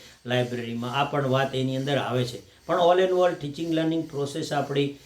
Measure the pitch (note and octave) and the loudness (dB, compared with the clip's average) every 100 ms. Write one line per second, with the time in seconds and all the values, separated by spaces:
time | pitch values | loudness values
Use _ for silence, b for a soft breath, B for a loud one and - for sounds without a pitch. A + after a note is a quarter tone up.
0 | B B - B2+ A#2+ A#2 A#2 A#2 B2 C3 | B B -2 0 0 -4 -6 -6 -4 -2
1 | C#3+ C#3+ C3+ C3 C3 C3 C3 C3 C3+ C3+ | 0 0 2 2 2 0 -2 -2 0 0
2 | G#2 B2 B2 G2 b b - F3 F3 F3+ | 0 0 -2 -6 b b -2 4 6 6
3 | F#3 F3+ F3+ E3+ C#3+ C#3+ E3 D#3+ D#3+ E3 | 4 4 2 0 -6 -6 -2 0 0 0
4 | D#3 C3+ C#3 E3 D#3 D3 C#3 C#3+ C#3+ B | -2 -4 -4 -4 -4 -2 -2 0 0 B